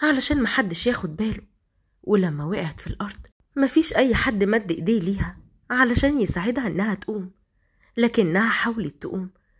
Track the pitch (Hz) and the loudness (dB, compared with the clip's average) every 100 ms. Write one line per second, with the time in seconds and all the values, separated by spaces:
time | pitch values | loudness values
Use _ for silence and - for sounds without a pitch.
0 | 302 269 - 190 220 - 208 165 240 240 | 0 2 2 0 2 0 0 0 -2 -2
1 | 170 160 220 - - _ _ _ _ _ | -4 -4 -4 -4 -12 _ _ _ _ _
2 | - 202 180 147 151 208 160 - - - | 0 2 2 -2 -4 -4 -4 -8 -12 -10
3 | 202 - - _ _ 277 269 320 320 170 | -10 -14 -20 _ _ 0 4 4 2 2
4 | 254 220 269 208 196 226 196 - 170 226 | 4 4 0 0 2 2 0 -2 0 0
5 | 170 196 175 - - _ _ 247 247 233 | 0 -2 -4 -6 -20 _ _ 2 2 4
6 | 277 294 185 180 196 247 233 165 220 - | 2 2 0 0 -2 -2 -2 -2 -2 -2
7 | - 214 185 - _ _ _ _ _ - | -4 -8 -8 -14 _ _ _ _ _ 0
8 | 233 233 180 180 226 - 233 226 151 - | 2 2 2 2 0 0 -2 -2 -6 -8
9 | - 190 185 _ _ | -8 -8 -8 _ _